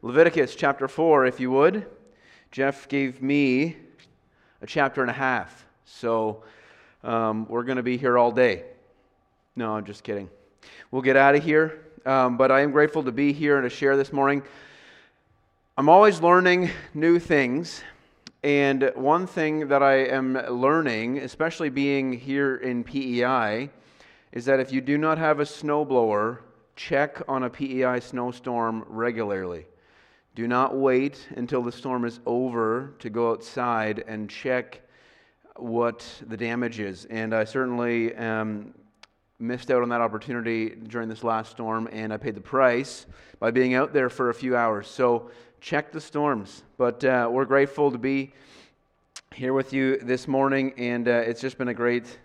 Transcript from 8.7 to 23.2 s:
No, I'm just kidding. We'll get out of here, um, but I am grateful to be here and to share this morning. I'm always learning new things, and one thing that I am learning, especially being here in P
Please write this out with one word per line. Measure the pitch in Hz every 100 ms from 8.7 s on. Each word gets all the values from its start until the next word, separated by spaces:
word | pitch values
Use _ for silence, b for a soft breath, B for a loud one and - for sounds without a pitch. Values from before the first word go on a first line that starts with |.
| - _ _ _ _ _ _ _ -
No, | 113 107
I'm | 98
just | 104
kidding. | - 104 95 - _ _ B B B
We'll | 127
get | 131 135
out | 139 143
of |
here, | 151 151 160 156 - - 131
um, | 135 127 120
but | 131
I | 131
am | 147
grateful | 143 151 160
to | 131
be | 117 143
here | 143 151 143
and | 123
to | -
share | 139 139
this | 139
morning. | 143 139 143 139 B B B B B B B B _ _ _ _ -
I'm | 139
always | 175 214 175
learning | 165 180 180 180 180 B B
new | - 160 170
things, | 170 156 127 131 170 - B B B B - _
and | 147 143 143 135 135 -
one | 131 160 180
thing | - 156 156 147
that | 139
I | 139 135 131
am | 131 131 131 123
learning, | 123 131 160 156 113 113 139
especially | 131 - 160 165 156
being | 131 139 139 135
here | 123 131 139 139 131
in | 127 120
P | 117 139 131 120